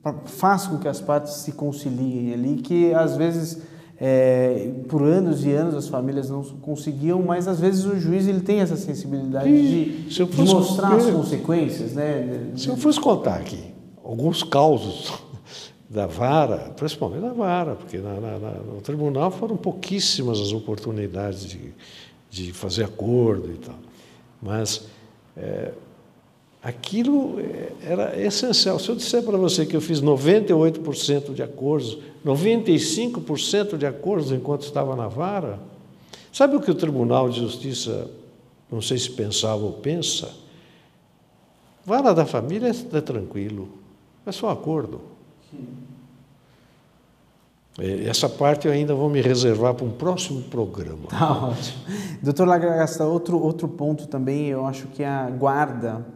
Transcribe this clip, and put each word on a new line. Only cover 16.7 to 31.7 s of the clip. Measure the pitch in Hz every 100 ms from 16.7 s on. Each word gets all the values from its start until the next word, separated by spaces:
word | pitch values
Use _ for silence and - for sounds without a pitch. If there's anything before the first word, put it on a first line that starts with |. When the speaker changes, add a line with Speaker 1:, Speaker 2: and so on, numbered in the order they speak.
Speaker 2:
principalmente | - 151 151 147 120
da | 233
vara, | 240 190 175 160
porque | 107 - 92
na, | 101 101
na, | 110 101
na, | 107
no | 98 107 104
tribunal | 104 147 147 135 180
foram | 185 226
pouquíssimas | 214 190 - - 196 - - 123 107
as | 101
oportunidades | 110 110 104 120 110 101 90 101 95
de, | 95 92 90 - - - - _ _
de | 92 90
fazer | 90 95 104
acordo | 101 - 104 123 113 95 85
e | 85
tal. | - - - - - - - _
Mas, | 101 107 107 - - - - _ _ -
é, | - - - - - - - _ _ _ _ _
aquilo, | 123 120 - 202 247 285 262 202
é, | - - 170 -
era | 147 180 202 185
essencial. | 202 202 254 - 196 -
Se | -
eu |
disser | 196 - 240
pra | 233 196
você | 180 -
que | 156
eu | 156
fiz | 151 156
noventa | 147 135 143 208 208
e |
oito | 165 160 160
por | -
cento | 135 - 143 139
de | 131
acordos, | 127 - 135